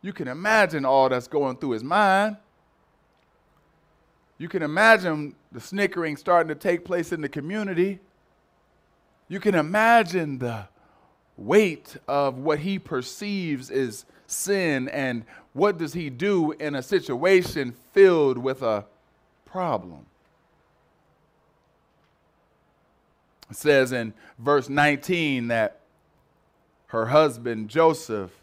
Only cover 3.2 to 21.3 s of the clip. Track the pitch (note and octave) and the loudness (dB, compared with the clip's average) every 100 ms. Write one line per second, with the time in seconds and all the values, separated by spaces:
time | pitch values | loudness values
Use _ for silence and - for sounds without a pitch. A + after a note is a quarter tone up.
3.2 | _ _ _ _ _ _ _ _ _ _ | _ _ _ _ _ _ _ _ _ _
4.2 | _ _ E3 F3+ D3+ D#3+ A3 A3 F#3 D#3 | _ _ -8 -6 -4 2 6 6 4 -4
5.2 | D3 - _ B2 - F#3+ G3+ F3+ E3 D3 | -8 -12 _ -18 -10 -2 -2 -2 -6 -6
6.2 | - F3 D#3+ C#3+ G3+ F3 F3 F3 E3 E3+ | 2 4 4 -2 -2 -2 -2 -4 -2 -4
7.2 | D3+ - D3 G#3 G3+ F3 F#3+ F#3 _ _ | -6 -8 -8 -6 -6 0 -2 -2 _ _
8.2 | _ _ _ _ _ _ _ _ _ _ | _ _ _ _ _ _ _ _ _ _
9.2 | _ F#3+ G3+ F3+ D3+ G#3 A3 A#3 G3 F3+ | _ -4 0 0 2 2 4 4 4 -2
10.2 | D#3+ C3+ B2 A2 G2 _ _ _ _ _ | -4 -6 -6 -8 -14 _ _ _ _ _
11.2 | _ - G2+ F#3 A3 C#3+ - - - C#3+ | _ -16 2 4 4 -2 -14 -18 -4 0
12.2 | C#3 B2+ C#3+ D3 E3 G3 - C#3 B2+ - | 0 -2 -2 -2 -2 -6 -6 -8 -8 -10
13.2 | G#3 G3+ E3+ C#3 B2+ C3 B2+ G#2+ - _ | -6 -4 -4 -6 -6 -4 -4 -8 -18 _
14.2 | _ - - G3 F3 C#3 B2+ C#3 C3+ A#2+ | _ -10 -4 -2 0 -2 -4 -6 -4 -6
15.2 | A2 - _ B2+ G3+ F3+ D#3+ D#3+ D#3 B2 | -10 -20 _ -2 0 0 -6 -6 -10 -4
16.2 | G3 G3 D#3 - D3+ C#3 B2+ F#3+ - B2 | 0 2 0 -2 -6 -6 -2 -2 -2 -2
17.2 | E3+ F#3+ F3 D#3 B2+ A#2 _ - G3 E3+ | 4 4 2 -6 -6 -8 _ 6 6 8
18.2 | C#3+ B2 B2+ B2+ B2 G#2+ G2 _ _ _ | 2 2 -4 -4 -2 -2 -4 _ _ _
19.2 | _ _ _ F#3 F3 A2+ F2+ D#2 - _ | _ _ _ -6 -4 -4 -6 -20 -20 _
20.2 | _ _ _ _ _ _ _ _ _ _ | _ _ _ _ _ _ _ _ _ _
21.2 | _ | _